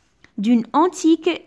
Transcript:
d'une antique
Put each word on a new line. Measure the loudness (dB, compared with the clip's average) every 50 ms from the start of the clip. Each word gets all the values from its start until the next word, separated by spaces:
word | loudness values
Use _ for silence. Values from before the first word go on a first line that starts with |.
| _ _ _ _ _ _ _ -6
d'une | -2 0 0 0 0 -2
antique | 0 0 0 0 -2 0 0 2 2 2 0 -4 -6 -6 -10